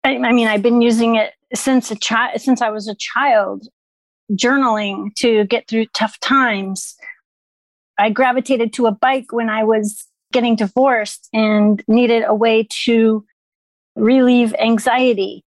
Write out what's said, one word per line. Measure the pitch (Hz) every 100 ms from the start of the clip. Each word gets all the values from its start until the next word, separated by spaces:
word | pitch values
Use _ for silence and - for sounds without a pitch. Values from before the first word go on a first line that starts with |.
I, | 262 262
I | 254
mean, | 240 226
I've | 208
been | 233 240
using | 233 226 226 226
it | 214 - _
since | 247 - 262 240
a | 214
chi-, | - 226 247 214
since | - 240
I | 233
was | 214 208
a |
child, | 208 - 240 277 226 190 196 233 _ _ _ _ _ _
journaling | 196 247 277 254 214 208 196 202 -
to | 240 220
get | 202 233 -
through | 226 220
tough | - 220 -
times. | - 269 247 202 190 190 - - - - _ _ _ _ _ _ _ -
I | 214
gravitated | 214 254 247 247 262 233
to | - 233
a |
bike | 208 254 269 254
when | 233 226
I | 214
was | 220 220 208 - - _ _
getting | 254 233 226
divorced | 202 247 269 240 208 - -
and | 220 214 214 208 202 -
needed | 226 247 233 220
a |
way | 214 226 220 220 -
to | - 233 226 220 208 _ _ _ _ _ _
relieve | - 220 262 247 247 233
anxiety. | 214 226 226 254 247 254 208 196 202 _